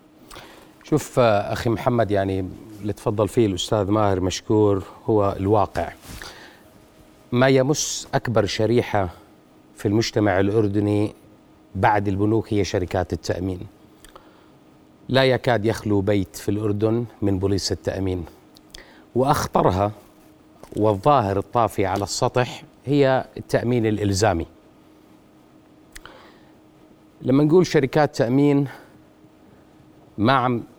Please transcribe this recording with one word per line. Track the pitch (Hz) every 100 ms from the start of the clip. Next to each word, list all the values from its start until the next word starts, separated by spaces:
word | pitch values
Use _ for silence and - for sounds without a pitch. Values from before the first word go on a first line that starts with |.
| _ _ - - - - - -
شوف، | - 151 - -
آه، | 117 104 101
أخي | 110 120
محمد، | 117 - 120 104
يعني | 98 98 95 92 - - 104
اللي | 101
تفضل | 101 - 107 104
فيه | - 110
الأستاذ | 90 - 110 95
ماهر | 104 104 95
مشكور | 92 - - 107 104 98 - - -
هو | 107 98 95
الواقع. | 95 107 95 - 85 - - - - - - - - - - _ - _ -
ما | 123 135
يمس | 135 131 151 - - -
أكبر | 139 - 113 101
شريحة | - 110 120 - 104 92 - - _ _ _ _ -
في | 110
المجتمع | 107 113 - 104 92
الأردني | 98 110 107 101 104 104 104 - - _ _ _ _
بعد | 95 113 107 101
البنوك | 95 104 110 -
هي | 104
شركات | 95 101 90 95 87
التأمين. | 87 - 92 92 90 101 - - _ - - - _ _ _ _ _ _ _ -
لا | 123
يكاد | 135 120 - 117
يخلو | 104 107 110 101
بيت | 98 104 92 -
في | -
الأردن | 101 107 104 110 113 120 -
من | 101 95
بوليس | 98 98 -
التأمين، | 92 - 92 95 92 80 - - - - - - - -
وأخطرها | 117 131 147 - 185 156 92 101 107 - _ - - _ - - -
والظاهر | 107 101 147 143 101 98
الطافي | - 120 110 - 92
على | 98
السطح | 98 - 127 123 - - - _ -
هي | 143 135 131 - -
التأمين | - 131 113 123 110
الإلزامي. | 104 101 95 107 87 78 - - - _ _ _ - _ _ _ _ _ _ _ - - - - - - _ _ _ - _ _ -
لما | 123 135
نقول | 151 180 170
شركات | 156 131 156 147 -
تأمين | 117 131 147 143 139 - - - - _ - _ - - _ - - - - -
ما | 107
عم | 135 123 117 -